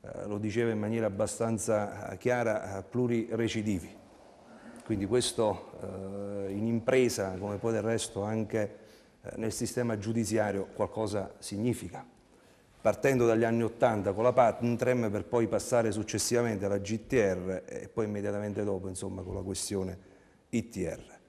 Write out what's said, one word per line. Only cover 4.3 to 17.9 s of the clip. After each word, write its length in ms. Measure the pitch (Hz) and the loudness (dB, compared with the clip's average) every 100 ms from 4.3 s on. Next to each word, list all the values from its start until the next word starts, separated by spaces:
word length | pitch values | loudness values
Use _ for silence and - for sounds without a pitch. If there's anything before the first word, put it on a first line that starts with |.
| - - - - - | -20 -20 -20 -18 -18
Quindi 220 | - 107 98 | -4 -2 2
questo, 640 | 120 120 - 107 98 - - 98 98 95 101 101 101 98 | 2 2 2 0 0 -6 -12 -10 -10 -8 -8 -8 -6 -6
eh, 20 | |
in 160 | 101 110 | -2 0
impresa, 720 | 117 113 131 123 - 95 92 | 0 4 6 6 2 -2 -2
come 200 | 101 101 | -4 -2
poi 160 | 117 | 0
del 80 | 113 | 0
resto 400 | 104 113 - 101 | 2 0 -2 -4
anche, 540 | 104 110 110 113 104 - - - - _ | -2 0 0 0 -2 -4 -20 -20 -20 _
eh, 80 | - - | -12 -6
nel 160 | 110 | -4
sistema 440 | 104 117 - 117 113 | -4 -4 -2 -2 -2
giudiziario, 680 | 104 113 107 110 104 98 95 | 0 0 2 2 2 0 -4
qualcosa 580 | - 101 - 110 101 95 - | -2 -4 -2 -2 -2 -6 -10
significa. 680 | - 101 120 113 92 - - - _ - - - _ - | -8 -2 0 0 -4 -12 -16 -20 _ -20 -20 -20 _ 0
Partendo 460 | 110 104 139 131 117 | 2 4 4 6 6
dagli 160 | 113 | 6
anni 220 | 113 117 | 4 4
ottanta 480 | 113 - 123 107 95 | 0 4 2 4 0
con 100 | 98 | 2
la 100 | 120 | 4
Patentrem 800 | 123 120 101 120 117 127 127 117 | 6 6 6 0 2 2 2 2
per 140 | 101 | -2
poi 240 | - 120 110 | 0 2 2
passare 420 | 107 - 123 110 | 2 2 2 2
successivamente 760 | 101 104 110 - 120 120 104 98 | 0 -2 -2 2 2 2 0 0
alla 120 | 101 | 0
G 280 | 95 110 - | 0 -4 0
T 60 | |
R 480 | 131 101 92 90 92 - | 4 4 2 -2 -6 -6
e 220 | - - | -12 -8